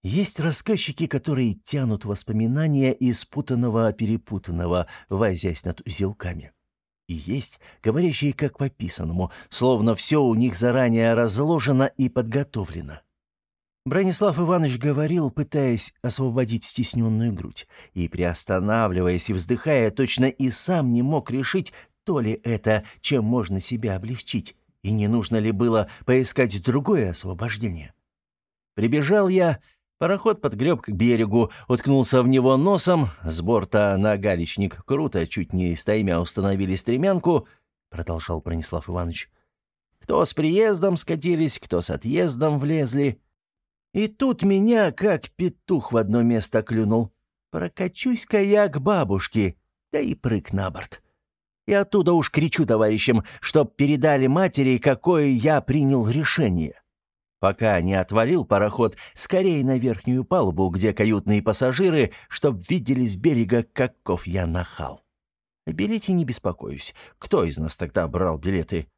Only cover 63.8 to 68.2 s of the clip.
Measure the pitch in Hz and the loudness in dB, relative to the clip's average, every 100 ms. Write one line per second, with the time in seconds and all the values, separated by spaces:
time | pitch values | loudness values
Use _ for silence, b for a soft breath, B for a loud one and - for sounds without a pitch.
63.8 | 127 _ - 87 - 92 85 85 87 - | -4 _ -4 -4 -2 -4 -2 -4 -6 -10
64.8 | 67 67 _ _ _ _ _ _ - 165 | -12 -12 _ _ _ _ _ _ -10 -4
65.8 | 202 220 - 180 139 117 101 - - 69 | -2 -2 0 0 0 -4 -6 -6 -12 -12
66.8 | - B B _ - 175 85 71 78 - | -14 B B _ -2 0 0 -2 -6 -6
67.8 | 78 - 80 87 | -4 -2 -2 0